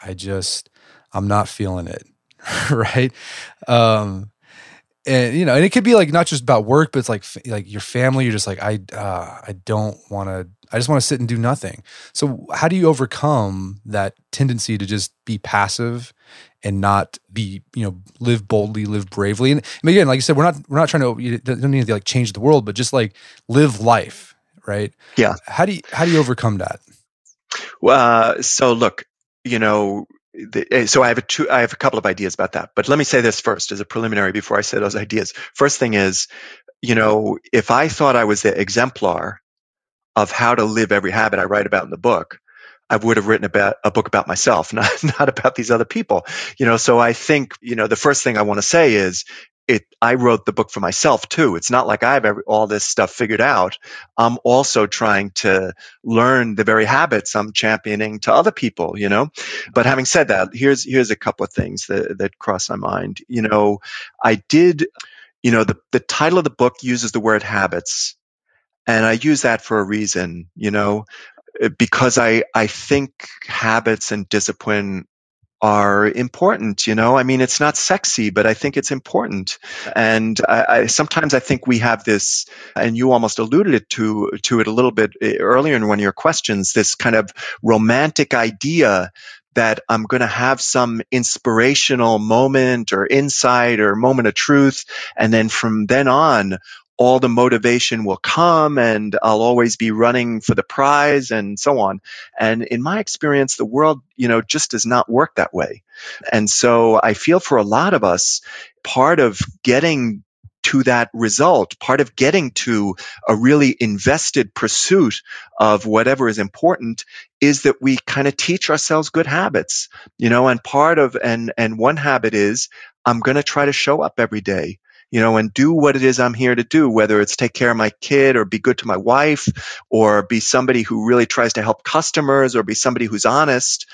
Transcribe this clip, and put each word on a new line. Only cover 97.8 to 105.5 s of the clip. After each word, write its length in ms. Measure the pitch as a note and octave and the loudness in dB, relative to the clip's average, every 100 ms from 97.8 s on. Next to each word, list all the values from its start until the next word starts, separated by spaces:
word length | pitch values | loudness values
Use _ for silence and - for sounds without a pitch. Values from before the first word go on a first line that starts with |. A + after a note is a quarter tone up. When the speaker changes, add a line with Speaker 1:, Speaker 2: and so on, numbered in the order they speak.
| - A#2 | 0 -2
Speaker 2:
will 140 | G#2 F#2 | -4 -4
come 600 | - - F3 E3 D3+ C#3+ | -4 0 2 4 2 2
and 400 | A#2 A2 G#2+ G2+ | 2 0 -2 -2
I'll 180 | A2 G#2+ | 2 2
always 360 | A2+ B2 A#2 - | 2 2 2 0
be 140 | A2+ | -2
running 500 | G#2+ A#2 B2 A#2+ A2+ | 2 2 2 -2 -4
for 120 | - | -2
the 100 | - | -2
prize 680 | - - C#3 D3 D3 C#3+ B2+ | -2 0 2 4 2 0 0
and 260 | A2+ G2+ G2+ | -4 -4 -4
so 220 | - C3+ | -2 0
on. 220 | G2+ F#2+ - - - - | 0 -4 -10 -20 -18 -4
And 240 | A2 A2+ | -2 0
in 220 | B2 A#2+ | -2 -4
my 160 | C#3 G3+ | -2 -4
experience, 560 | G#3+ - D3+ C#3 C3+ - | -6 -4 0 0 0 -2
the 100 | A2+ | -2
world, 360 | B2 D#3 C#3+ _ - | 2 2 0 _ -4
you 100 | B2 | 0
know, 140 | A2+ | 0
just 300 | A2+ D3+ - | 0 -4 -4
does 140 | A#2 G#2 | -4 0
not 240 | B2 - | 0 2
work 260 | A#2 D#3 - | 0 0 0
that 180 | F2 | -2